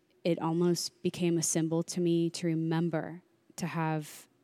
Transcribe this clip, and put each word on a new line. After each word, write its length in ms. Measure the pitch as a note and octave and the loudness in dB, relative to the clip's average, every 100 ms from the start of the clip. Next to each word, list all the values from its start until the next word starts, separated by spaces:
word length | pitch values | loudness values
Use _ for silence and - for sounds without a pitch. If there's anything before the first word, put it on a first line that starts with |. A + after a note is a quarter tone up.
| _ _ | _ _
it 180 | F3+ E3 | -2 0
almost 600 | E3 E3+ F3 E3+ - _ | 0 2 2 2 -2 _
became 340 | F3+ - F3 E3+ | -4 0 0 2
a 40 | |
symbol 400 | - E3 D#3+ E3 | 0 0 0 0
to 180 | - F3+ | -2 0
me 300 | E3+ E3+ E3+ | 2 2 2
to 160 | - E3+ | 0 -2
remember 760 | D#3+ D#3+ D#3+ E3+ D#3+ - F3 _ _ _ - | 0 0 0 0 -2 -4 -10 _ _ _ -8
to 100 | E3+ | -4
have 640 | E3 D#3+ D#3 D3 - - _ | -2 0 0 -4 -14 -20 _